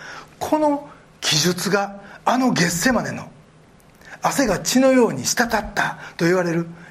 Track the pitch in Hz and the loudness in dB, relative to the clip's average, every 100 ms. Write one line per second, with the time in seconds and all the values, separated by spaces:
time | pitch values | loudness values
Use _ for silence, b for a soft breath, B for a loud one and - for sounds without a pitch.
0 | B B B - - 302 302 285 B B | B B B -12 -2 0 2 0 B B
1 | B - - 151 165 180 196 202 196 - | B -8 -2 0 0 -2 0 0 -2 -8
2 | B B - 247 254 175 170 - 269 220 | B B 0 2 2 2 0 0 0 0
3 | 143 113 - - - - - - - B | -2 -8 -12 -20 -20 -20 -20 -20 -20 B
4 | B B 160 170 240 170 - 254 269 262 | B B -2 0 0 0 2 4 6 6
5 | 220 131 117 - - 208 - - 117 - | 4 2 -2 0 0 0 -2 -2 -4 -4
6 | B - 170 185 170 165 165 B B | B 0 2 2 2 -2 -4 B B